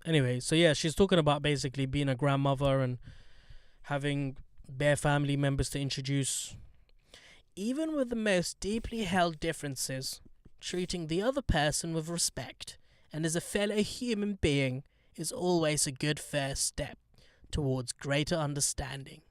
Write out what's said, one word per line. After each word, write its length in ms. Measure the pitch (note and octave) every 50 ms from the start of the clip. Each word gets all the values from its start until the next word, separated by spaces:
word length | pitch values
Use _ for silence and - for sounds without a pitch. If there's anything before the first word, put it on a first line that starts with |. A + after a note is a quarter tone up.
| -
anyway, 360 | - E3 D#3 C3+ B2 B2 B2
so 140 | A#2+ - -
yeah, 180 | D#3+ E3+ E3+ D3
she's 220 | B2+ - E3 C#3+
talking 240 | - G3+ F#3+ F#3+ F3
about 240 | D#3+ D3 C#3+ D3 C#3+
basically 440 | D3 D3 C#3 B2+ C#3+ B2 C3+ C#3
being 220 | C3 C3 C#3+ C#3+ C#3
a 60 | C3
grandmother 680 | B2 C#3+ C#3+ C#3 C#3 C#3 C#3 C#3 C3 C#3 C#3 C3+ C3+
and 180 | C3 B2+ B2+ B2 - - - - - - - - - - - - - - - - -
having 540 | - C#3+ C#3+ C#3 D3 C#3+ C#3+ C#3+ C#3 C3 - - - - - - -
bare 280 | C#3+ C3 C#3+ D3 D3
family 400 | C3+ - D3+ C#3+ C#3+ D3 C#3 C#3
members 340 | C#3 C#3+ C#3 C3+ C#3 C#3 -
to 100 | - C#3
introduce. 720 | C#3 C#3 - - C3+ C3 C#3 C#3 C#3 B2+ - - - - - - - - - - - _ - - _ _ _ - - - - - _ _ _
Even 400 | - F#3+ A3 B3+ C#4 D#4+ D#4+ D#4
with 140 | D4 C4+ A#3+
the 60 | B3+
most 440 | A#3 A3 G#3+ G3+ F3+ E3+ - - _
deeply 440 | - F#3+ G#3 A#3 A#3 - - A3+ A3
held 360 | F3+ F3 F#3+ F3 F3 E3 D3+
differences, 800 | - E3 D#3 - - C#3+ C#3 B2 - - C3+ C3 C3 - - - - - - - _ - - -
treating 460 | - - - F3 F3+ F3 - F3+ E3+
the 160 | D#3 E3 E3+ G3
other 200 | A#3 C4+ C#4+ A#3+
person 520 | _ - E3 C#3+ D3+ C#3+ - - E3+ E3
with 140 | E3 D#3 D#3+
respect 720 | E3+ E3+ - - - - B2 - - _ - - - - - - _ _ _ _ -
and 120 | D3+ D#3
as 120 | E3 D#3
a 40 | E3+
fellow 360 | - - - G#3+ G3+ G#3 G3+
human 640 | G#3+ G#3 G3+ - - - A#3+ A#3 G3+ G#3 G#3 G#3 G3
being 420 | - F3 C#3+ C#3+ C#3 C3 B2+ B2+ C#3 _ _ _ _ _ _
is 160 | - E3+ D#3 -
always 540 | - E3+ F3+ F3+ E3+ D#3+ D3+ D3+ D3 -
a 60 | - C3+
good 280 | B2+ - D3 D3+ D3
first 460 | - - - D3 C#3 C3+ C3+ - -
step 320 | - - - - C3+ - - _ _ _ - - - _ _ - -
towards 420 | - - D3+ C3+ C3 C3 B2+ B2 -
greater 440 | _ - D3 C#3 C#3+ D3+ - F3+
understanding. 840 | E3 D#3 C#3+ D3 C#3+ C#3 - - - - B2+ C3+ C3+ C3+ C3+ - - - _